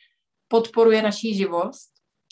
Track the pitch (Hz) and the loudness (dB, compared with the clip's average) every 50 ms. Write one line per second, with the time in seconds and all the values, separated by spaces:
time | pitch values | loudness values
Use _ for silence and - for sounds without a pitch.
0 | _ _ _ _ _ _ _ _ _ _ 226 233 226 - - 233 226 226 220 220 | _ _ _ _ _ _ _ _ _ _ -2 -2 -2 -2 0 2 4 4 4 2
1 | 214 208 208 - - 226 208 196 196 170 170 175 180 233 - - - - _ _ | 0 -2 -4 -4 -6 -6 -4 -4 -4 -4 -4 -4 -4 -6 -8 -14 -20 -20 _ _
2 | _ _ _ _ _ _ | _ _ _ _ _ _